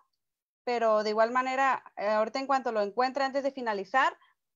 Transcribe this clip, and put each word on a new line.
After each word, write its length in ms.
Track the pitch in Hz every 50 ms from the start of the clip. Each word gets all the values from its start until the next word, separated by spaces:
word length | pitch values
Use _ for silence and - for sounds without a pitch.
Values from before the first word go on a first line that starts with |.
| - _ _ _ _ _ _ _ _ _ _ _ _
pero 380 | 247 240 233 226 220 214 214 208
de 60 | 214
igual 220 | 214 220 226 233
manera, 520 | 247 254 262 262 262 262 269 269 247 - - - - -
eh, 100 | 196 208
ahorita 320 | 214 214 220 226 - 269
en 80 | 269 262
cuanto 240 | 277 269 262 254
lo 100 | 226 214
encuentre, 420 | 208 202 190 240 247 262 254 277 269
antes 200 | 262 254 277 262
de 80 | 277
finalizar, 640 | 269 269 247 226 214 196 196 - - 262 285 339 - - _ _ _ _ _ _ _